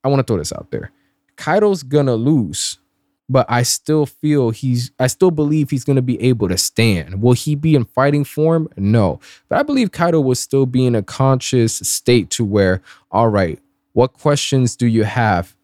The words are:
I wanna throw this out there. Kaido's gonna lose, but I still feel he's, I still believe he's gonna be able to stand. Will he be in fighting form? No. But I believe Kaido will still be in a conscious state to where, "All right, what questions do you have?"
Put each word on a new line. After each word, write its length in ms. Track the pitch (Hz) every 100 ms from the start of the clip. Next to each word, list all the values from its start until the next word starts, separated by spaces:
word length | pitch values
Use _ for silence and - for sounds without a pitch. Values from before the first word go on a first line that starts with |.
I 40 | 135
wanna 140 | 139
throw 140 | 123 101
this 160 | 73
out 180 | - -
there. 220 | - - _ _ _ _
Kaido's 480 | - - 185 208 190
gonna 320 | 131 143 139
lose, 640 | 113 123 156 92 - - - _ _ _ _ -
but 180 | 127 127
I 140 | 120
still 420 | 120 - - 156
feel 460 | 143 _ 151 147 120
he's, 400 | 110 131 120 120 -
I 80 | 127
still 240 | - 185
believe 400 | 156 147 156 143
he's 140 | 135
gonna 180 | - 135
be 180 | 127 123
able 280 | 127 120 92
to 100 | 87
stand. 640 | - - 113 92 78 95
Will 100 | 120
he 220 | 127 -
be 200 | 147 160
in 120 | 147 110
fighting 380 | - 139 147
form? 440 | 143 - 160 165 156 -
No. 440 | 98 117 95 67 - - _
But 100 | -
I 40 |
believe 280 | 294 277 214
Kaido 300 | - 170 165
will 140 | 131
still 320 | 127 - 135 131
be 180 | 123
in 100 | 127
a 80 | 117
conscious 720 | 98 - 135 131 - 127 113 -
state 520 | - - - 123 92
to 140 | -
where, 380 | 107 104 95 92 - - _
"All 180 | 101 117
right, 300 | 104 87 - _ _ _
what 180 | 120 123
questions 640 | _ 151 143 - 135 123 -
do 100 | 120
you 180 | 113
have?" 520 | 104 127 110 90 87 _